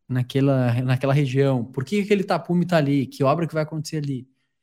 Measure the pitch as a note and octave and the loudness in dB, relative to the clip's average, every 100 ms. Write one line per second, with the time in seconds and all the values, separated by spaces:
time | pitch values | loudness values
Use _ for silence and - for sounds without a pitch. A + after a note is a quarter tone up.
0 | - B2+ B2 C3+ C#3 C3+ B2 A#2+ B2+ B2+ | -6 -4 -2 2 2 4 2 0 0 0
1 | C#3 C#3+ C#3 C3+ C#3 B2+ A2+ - B2+ G#3 | 2 2 2 2 2 2 -2 -8 -4 -2
2 | G3 G3+ F#3 F3 - F3 F3 E3+ C#3+ C#3+ | 0 0 0 -2 0 -2 2 2 2 0
3 | B2+ - C3+ D#3+ D#3+ D#3 D3+ D#3 D3 D#3+ | -2 0 2 2 0 -4 -4 -6 -6 -6
4 | C#3+ C3 B2+ _ _ _ | -6 -6 -10 _ _ _